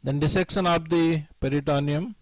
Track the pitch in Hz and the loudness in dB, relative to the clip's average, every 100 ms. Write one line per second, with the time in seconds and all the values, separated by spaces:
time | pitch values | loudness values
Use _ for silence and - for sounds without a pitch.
0 | 135 143 151 190 180 202 180 170 160 170 | -2 0 0 0 0 0 0 0 0 2
1 | 165 165 151 - 135 143 143 143 143 147 | 2 0 -4 -6 -2 -2 0 0 0 -2
2 | 214 214 | -4 -10